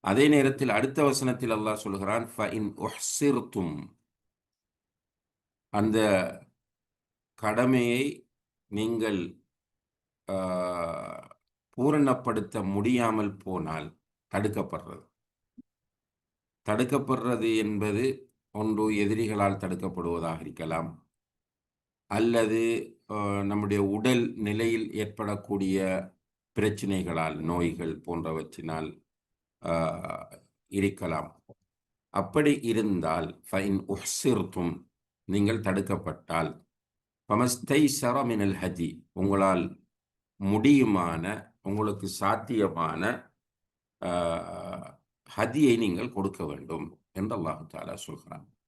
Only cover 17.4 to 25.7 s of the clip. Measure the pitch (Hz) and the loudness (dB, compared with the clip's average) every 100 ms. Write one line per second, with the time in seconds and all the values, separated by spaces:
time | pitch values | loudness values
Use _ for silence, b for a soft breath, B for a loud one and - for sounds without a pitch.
17.4 | 113 110 107 104 104 101 131 - - _ | 2 2 0 0 0 0 0 -2 -12 _
18.4 | _ 104 110 107 110 104 101 110 113 104 | _ -4 -2 2 2 2 0 0 -2 2
19.4 | 101 98 95 90 95 90 85 85 82 80 | 2 2 -4 -4 -6 -4 -4 -2 -4 -6
20.4 | 80 - 80 82 82 - _ _ _ _ | -10 -10 -6 -4 -6 -10 _ _ _ _
21.4 | _ _ _ _ _ _ _ 101 117 117 | _ _ _ _ _ _ _ 0 2 4
22.4 | 110 110 113 117 - - _ 104 101 101 | 2 2 2 0 -4 -16 _ -4 -2 0
23.4 | 98 104 104 101 98 104 117 123 117 - | 0 0 0 2 2 2 2 2 0 -2
24.4 | 104 107 113 113 107 110 104 - 104 104 | -2 0 0 0 -4 -4 -6 -4 -6 -6
25.4 | - 101 95 | -4 -2 0